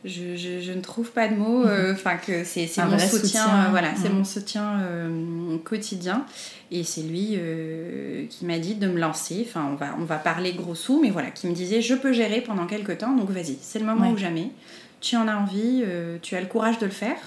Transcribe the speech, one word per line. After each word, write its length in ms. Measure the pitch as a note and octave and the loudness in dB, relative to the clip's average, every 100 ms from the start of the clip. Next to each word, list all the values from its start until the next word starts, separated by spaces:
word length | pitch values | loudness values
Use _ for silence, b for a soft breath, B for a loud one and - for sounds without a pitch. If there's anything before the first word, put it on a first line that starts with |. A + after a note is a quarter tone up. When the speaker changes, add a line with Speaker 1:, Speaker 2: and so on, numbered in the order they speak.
Speaker 1:
je, 320 | F#3+ F3 F3 F3 | -10 -8 -8 -6
je, 240 | F3+ F3+ | -6 -6
je 120 | F3+ | -6
ne 100 | F#3 | -6
trouve 300 | F#3 A3+ A#3 | -6 -6 -4
pas 160 | A#3+ A3 | 0 0
de 60 | |
mots, 300 | G#3 G#3+ A#3+ | 2 2 4
euh, 240 | A3+ G3 F#3+ | 6 6 2
Speaker 2:
Mhm. 60 | |
Speaker 1:
enfin, 220 | F#3+ F#3 F3 | 2 0 -2
que 280 | - F3 | -2 -2
c'est, 220 | F3 F3 E3 | -2 -2 -2
c'est 160 | - | 2
Speaker 2:
Un 40 | F3 | 4
Speaker 1:
mon 100 | G3+ | 6
Speaker 2:
vrai 100 | F#3+ | 6
Speaker 1:
soutien, 340 | A3+ G#3 A3 | 4 2 4
Speaker 2:
soutien. 220 | A3 G3+ | 6 6
Speaker 1:
euh, 60 | F#3+ | 6
voilà, 180 | F#3+ D#3+ F#3+ | 4 2 2
c'est 140 | F#3+ | 2
Speaker 2:
Mhm. 60 | G3 | 2
Speaker 1:
mon 60 | |
soutien, 560 | G3 G#3 G3+ G#3 G#3 G3+ | 2 -2 -6 -4 0 0
euh, 760 | F#3 E3+ E3 E3 E3 E3 E3+ D#3+ | -2 -2 -4 -4 -4 -4 -4 -4
quotidien. 640 | - A3 G#3+ F#3+ F3+ A3 C#4+ B B B B | -4 -6 -4 -4 -2 -2 -4 B B B B
Et 120 | F3 | -4
c'est 160 | E3 - | -4 -4
lui, 320 | D#3+ E3+ G#3+ G3 | -4 -2 -2 -2
euh, 880 | E3 D#3+ D#3+ D#3+ E3+ - C#2 - - | -2 -4 -6 -8 -8 -8 -8 -8 -10
qui 160 | - | -8
m'a 140 | F3 E3 | -4 -2
dit 160 | E3 | -2
de 120 | G#3+ G3 | 0 0
me 120 | F3 | 2
lancer. 480 | D#3+ D3+ - F3 A#3 | 0 -2 -4 -4 -4
Enfin, 180 | E3+ C#3+ | -4 -4
on 40 | C#3 | -4
va, 180 | C#3+ D#3 | -4 -4
on 60 | |
va 120 | E3 D#3 | -4 -2
parler 360 | E3+ E3 F#3 | 0 0 -2
gros 220 | F3 E3+ | -4 -6
sous, 260 | E3 - C#4+ | -6 2 4
mais 80 | B3+ | 6
voilà, 200 | F3 B2 | 4 -2
qui 160 | - F3+ | -4 -4
me 80 | |
disait, « 260 | E3+ F3+ A3 | -2 0 2
Je 140 | A#3 | 2
peux 180 | C4 C4+ | 2 4
gérer 300 | A#3 G#3+ A3 | 2 2 0
pendant 240 | A#3+ G3 F3 | 0 -2 -2
quelques 320 | G#3 G3+ E3+ | -4 -4 -4
temps, 160 | A3 C4+ | 2 2
donc 140 | G3 | 2
vas-y, 260 | F#3 E3 C3 | -2 -4 -6
c'est 160 | - A3 | -6 -4
le 80 | A3 | 0
moment 220 | A3 G3 | 4 4
Speaker 2:
Ouais. 40 | |
Speaker 1:
ou 60 | G#3+ | 4
jamais. 320 | F#3 E3 G3+ - B B B B | 0 -2 -4 -8 B B B B
Tu 160 | - A#3 | 0 2
en 100 | A3 | 2
as 100 | G#3 | 2
envie, 460 | G3+ G3 A3+ B3+ G#3 | 0 0 2 2 0
euh, 320 | F3 E3+ E3+ | -2 -4 -8
tu 140 | - F#3 | -6 -6
as 40 | |
le 60 | F#3 | -2
courage 300 | A3+ A3 A3+ | 0 0 0
de 60 | |
le 80 | G3 | -2
faire. » 240 | - G#3+ E4+ | -2 -4 -4